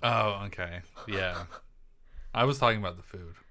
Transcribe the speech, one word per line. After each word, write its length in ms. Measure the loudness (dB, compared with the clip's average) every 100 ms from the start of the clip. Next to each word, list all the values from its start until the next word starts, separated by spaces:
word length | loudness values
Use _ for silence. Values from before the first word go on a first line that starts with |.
Oh, 400 | 2 4 2 0 -6
okay. 360 | -6 -6 -6 -12 -14 -4
Yeah. 340 | 0 0 -2 -8 -12 -18 -20 -20 -20 -16 -14 -6
I 120 | 2
was 140 | 4 6
talking 180 | 4 4
about 180 | 0 -4
the 60 |
food. 320 | -12 -14 -14 -16 -20